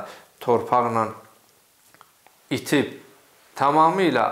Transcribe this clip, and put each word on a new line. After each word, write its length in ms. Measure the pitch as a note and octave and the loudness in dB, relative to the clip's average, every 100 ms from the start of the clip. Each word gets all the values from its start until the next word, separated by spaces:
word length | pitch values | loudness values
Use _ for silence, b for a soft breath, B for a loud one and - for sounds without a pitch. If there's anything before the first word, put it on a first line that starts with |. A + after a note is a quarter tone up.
| B B B - | B B B -8
torpaqla 680 | - A2+ - B2 A#2+ A2+ A2 G#2+ - _ _ _ _ _ _ - _ _ _ _ - | -2 -2 0 0 0 -2 -4 -8 -20 _ _ _ _ _ _ -20 _ _ _ _ -8
itib, 440 | B2+ - D3 - - - - _ _ _ - | -8 -2 -2 -2 -8 -20 -20 _ _ _ -2
tamamilə 680 | C#3 D3+ E3 F#3+ F3 B2 A2 | 2 4 4 2 0 0 0